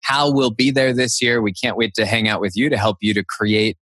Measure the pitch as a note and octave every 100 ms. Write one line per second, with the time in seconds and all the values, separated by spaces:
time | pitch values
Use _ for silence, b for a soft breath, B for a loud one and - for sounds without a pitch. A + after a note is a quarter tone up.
0 | - C#3 D3 C#3 C3 A2+ C3 C3+ C3 B2
1 | B2+ - A#2+ A#2+ G#2+ F#2+ B2+ G2+ A2+ G2+
2 | G#2+ A2+ A2 G#2 G2 F2+ C#3+ B2+ G#2+ G2+
3 | G#2 G#2 G2 - G#2+ G#2+ A2 G2+